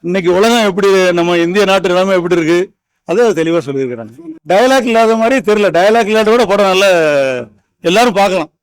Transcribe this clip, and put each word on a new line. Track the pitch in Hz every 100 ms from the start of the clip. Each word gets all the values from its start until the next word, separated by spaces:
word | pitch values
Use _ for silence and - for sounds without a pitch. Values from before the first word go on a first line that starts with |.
இன்னைக்கு | 165 185 175 180
உலகம் | 220 240 214
எப்படி, | 190 196 190 185
நம்ம | 175 170 175
இந்திய | 170 190 196
நாட்டு | 196 185
நிலைமை | 180 190 190
எப்படி | 175 170
இருக்கு, | 160 175 196 _ _ _ -
அதை | 180 233
தெளிவா | 165 160 170 139
சொல்லியிருக்கிறாங்க. | 135 131 120 113 117 339 - 151
டயலாக் | 185 254 269 240
இல்லாத | 226 226 226
மாதிரி | 226 262 202
தெரியல. | 214 202
டயலாக் | 165 196 226 208
இல்லாத | 214 214
கூட | 233 214
படம் | 202 196
நல்ல, | 185 196 180 156 143 135 127 117 _ _ _
எல்லாரும் | 165 190 247
பார்க்கலாம். | 196 202 185 302 _